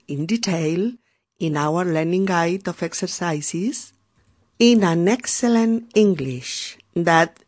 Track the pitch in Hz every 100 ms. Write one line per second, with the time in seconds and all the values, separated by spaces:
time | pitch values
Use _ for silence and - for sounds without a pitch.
0 | - 143 165 226 226 170 156 175 220 247
1 | _ _ _ - 165 147 151 170 180 156
2 | 160 185 190 175 170 190 185 170 170 -
3 | 180 - 175 151 147 170 214 - - _
4 | _ _ _ _ _ - 233 233 185 165
5 | 180 247 - - 240 233 226 226 - 214
6 | 208 160 135 123 - - - - _ 175
7 | 170 165 170 -